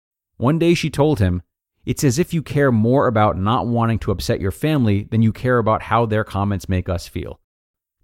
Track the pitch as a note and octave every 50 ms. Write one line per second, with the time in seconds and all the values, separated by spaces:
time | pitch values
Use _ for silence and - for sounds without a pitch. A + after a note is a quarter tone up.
0 | _ _ _ _ _ _ _ - - B2+ D#3 E3 E3 E3+ F3 - - D#3 - -
1 | C#3+ D#3 D3 A#2 G2+ F2+ F2+ F2+ - _ _ _ _ _ _ _ _ - B2+ -
2 | - C#3+ A#2 C#3+ F3+ - - E3 B2 - - D3 C#3+ C3+ A#2+ A2 G#2+ A#2 B2+ C#3+
3 | A2+ B2 A2+ A2 G#2+ G#2+ D#2 F2 F#2 G#2+ A#2 A#2+ E2+ A#2 A#2 A#2 A#2 A2+ A2+ G#2+
4 | - - G2+ E2+ - - A#2 - E2+ F#2+ - - - D3+ D#3 C#3+ A#2+ G#2+ G2+ G2+
5 | G#2 - - A2 A2+ A2 G#2 - - B2+ B2+ A#2+ G#2+ A2 A2 - - - G#2+ A#2
6 | A#2+ A2 G#2+ G#2+ G#2+ - - F#2+ G2 G#2 G2+ F#2 - - F#2+ F#2 F2 - F2+ E2+
7 | - - - F#2 - G#1+ - - _ _ _ _ _ _ _ _ _ _ _ _